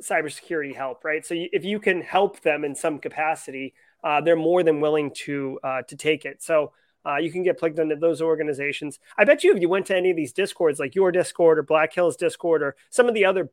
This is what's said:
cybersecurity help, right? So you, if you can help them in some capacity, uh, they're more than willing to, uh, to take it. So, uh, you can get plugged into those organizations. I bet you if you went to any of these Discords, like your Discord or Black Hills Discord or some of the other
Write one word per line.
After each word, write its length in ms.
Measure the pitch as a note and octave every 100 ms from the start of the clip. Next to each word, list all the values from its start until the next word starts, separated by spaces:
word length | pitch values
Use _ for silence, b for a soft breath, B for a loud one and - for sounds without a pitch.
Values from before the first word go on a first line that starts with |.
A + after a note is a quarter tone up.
cybersecurity 720 | - F3+ D3+ - - E3 C#3+ C3
help, 280 | C3+ B2
right? 220 | D#3+ D#3 -
So 80 |
you, 160 | E3+ F3+
if 140 | - F3+
you 140 | G#3
can 220 | G#3 F3+
help 400 | D#3 F#3 G3 -
them 220 | D#3+ D3
in 120 | D3 C3+
some 240 | E3 C#3+
capacity, 720 | D3 D3 D#3 D#3 - C3+ C3+ _ _ _
uh, 200 | D#3+ D3
they're 160 | D3+ E3
more 260 | D#3+ F3+
than 160 | E3 D3+
willing 320 | D3+ D3+ C#3+
to, 480 | - - C#3+ C3+ C3
uh, 200 | C#3 C3
to 140 | B2 C#3+
take 260 | D#3 D3+
it. 180 | C#3 -
So, 300 | - D#3+ C#3+ _ _ _ -
uh, 120 | C#3+
you 140 | D#3+
can 120 | E3+
get 140 | F3+ F3
plugged 200 | E3 D#3
into 180 | D#3 D3
those 240 | E3 D3+
organizations. 800 | D#3+ D#3 D3+ C3+ C#3+ C#3+ D3 - b b
I 80 | G#3+
bet 180 | D4
you 100 | F4+
if 80 | A#3
you 60 | E3+
went 180 | G3 F#3+
to 80 | F#3+
any 140 | F#3
of 60 | E3+
these 160 | C#3
Discords, 480 | - G3 - E3 C#3+
like 160 | C#3 F#3+
your 160 | F#3
Discord 480 | F3+ E3 - E3+ D#3
or 40 |
Black 300 | C#3 D#3 D#3
Hills 220 | - F3 C#3
Discord 460 | E3+ - F3 D#3+
or 140 | C#3+ - _
some 200 | - B3
of 40 |
the 120 | A3 F#3+
other 240 | F#3 C#3+